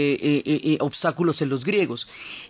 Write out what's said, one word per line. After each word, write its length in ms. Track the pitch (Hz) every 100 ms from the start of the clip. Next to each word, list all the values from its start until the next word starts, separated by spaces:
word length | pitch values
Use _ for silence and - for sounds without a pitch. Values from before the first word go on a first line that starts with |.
| 143 139
eh, 220 | 147 143 -
eh, 160 | 151
eh, 140 | 156 151
obstáculos 600 | 139 - 170 160 170 147
en 80 | 139
los 140 | 135
griegos. 460 | 143 175 143 120 - - - -